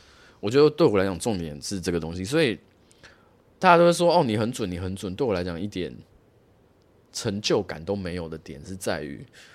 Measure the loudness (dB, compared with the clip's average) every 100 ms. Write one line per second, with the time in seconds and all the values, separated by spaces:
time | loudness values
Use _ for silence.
0 | -20 -20 -20 _ 0 4 4 6 4 4
1 | 2 -2 -2 -4 -6 -10 -8 -6 -2 -2
2 | -4 -8 -2 0 0 -2 _ _ _ _
3 | -20 _ _ _ _ 0 6 8 6 4
4 | 4 4 4 2 0 -2 -6 -4 -6 -6
5 | -6 -4 0 0 -2 -6 -8 -6 -8 -10
6 | -20 _ _ _ _ _ _ _ _ _
7 | _ -8 -4 -4 0 0 -2 -8 -6 -6
8 | -6 -8 -8 -12 -14 -16 -14 -10 -6 -6
9 | -6 -12 -16 -20 -20